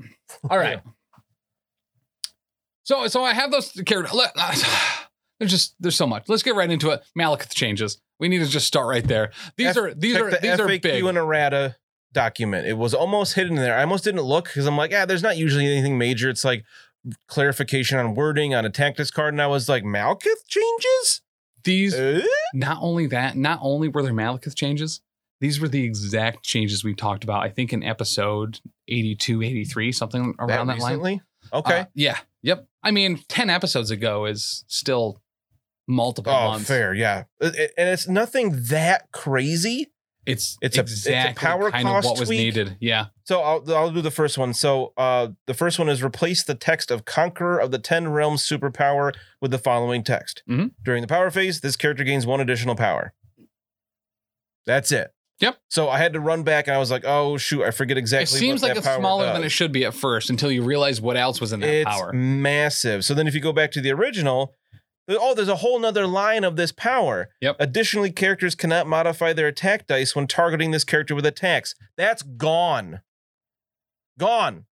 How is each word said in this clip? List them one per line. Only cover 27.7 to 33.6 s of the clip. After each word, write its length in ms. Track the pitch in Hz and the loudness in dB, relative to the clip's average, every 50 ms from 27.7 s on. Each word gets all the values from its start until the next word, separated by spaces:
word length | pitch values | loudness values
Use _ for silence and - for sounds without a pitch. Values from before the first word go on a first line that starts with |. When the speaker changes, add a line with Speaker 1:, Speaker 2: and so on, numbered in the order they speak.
| 123 | -4
Speaker 1:
in 100 | 107 - | -4 -4
episode 800 | 98 110 - 113 - - - 101 104 107 107 107 110 107 - _ - _ _ _ - | -4 -6 -4 -4 -4 -2 -2 -2 -2 -2 -2 -4 -6 -8 -12 _ -20 _ _ _ -6
eighty-two, 540 | 120 117 110 107 104 101 - - 117 110 113 | -4 -2 -2 -2 -2 -4 -2 -2 0 0 0
eighty-three, 480 | 113 131 113 104 - - 113 107 120 | -2 -4 -4 -6 -6 -4 -2 -2 -2
something 440 | 120 - 117 107 - 123 123 120 - - | -2 -2 -4 -4 -2 -2 -2 -2 -4 -4
around 280 | 120 120 110 123 120 127 | -2 -2 0 0 0 -2
Speaker 2:
That 80 | 127 | -2
Speaker 1:
that 60 | 113 120 | -2 -2
line. 100 | 123 123 | -2 -2
Speaker 2:
recently? 300 | - 175 185 196 190 - _ _ _ _ - - | -2 -2 -2 -4 -4 -6 _ _ _ _ -6 -4
Okay. 280 | 143 156 - 170 175 | -2 0 2 0 0
Speaker 1:
Uh, 40 | 185 - - | 0 -4 -2
yeah. 240 | 143 147 139 113 - - _ _ _ - | 0 0 0 0 -2 -8 _ _ _ -2
Yep. 240 | 135 180 180 - _ _ _ - | -2 -2 -2 -2 _ _ _ -2
I 80 | 208 214 | 0 2
mean, 280 | 202 196 190 170 147 - - | 2 2 2 0 -2 -6 -8
ten 220 | - - 247 196 | -4 -2 0 2
episodes 400 | 170 180 | 0 0